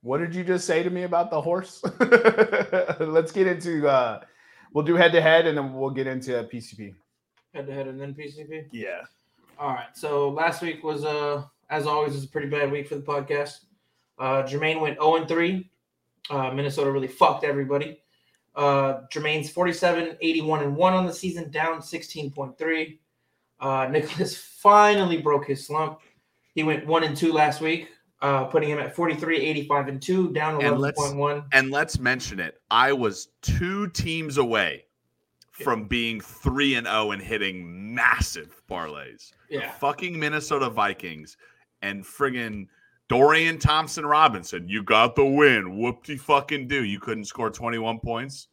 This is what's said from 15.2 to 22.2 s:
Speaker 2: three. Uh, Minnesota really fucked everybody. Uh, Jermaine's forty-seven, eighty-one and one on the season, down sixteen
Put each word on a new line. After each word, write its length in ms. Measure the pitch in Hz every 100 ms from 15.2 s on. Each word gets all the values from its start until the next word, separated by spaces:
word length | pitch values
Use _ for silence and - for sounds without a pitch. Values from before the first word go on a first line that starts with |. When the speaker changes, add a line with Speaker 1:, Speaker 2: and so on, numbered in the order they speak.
| 160
Speaker 2:
three. 420 | 165 170 190 185 _ _ _ _ _ -
Uh, 200 | 143 131
Minnesota 380 | 135 143 143 139
really 160 | 139 131
fucked 340 | - 180 -
everybody. 580 | 147 139 135 143 151 - _ _ _ _ _ 143
Uh, 460 | 143 139 135 135 -
Jermaine's 360 | 156 151 156 147
forty-seven, 680 | - 180 165 180 170 170 -
eighty-one 420 | 165 160 156 151
and 120 | 143 143
one 180 | 185
on 120 | 185 180
the 80 |
season, 380 | 165 185 170 160
down 300 | 151 160 165
sixteen 500 | - 170 - 165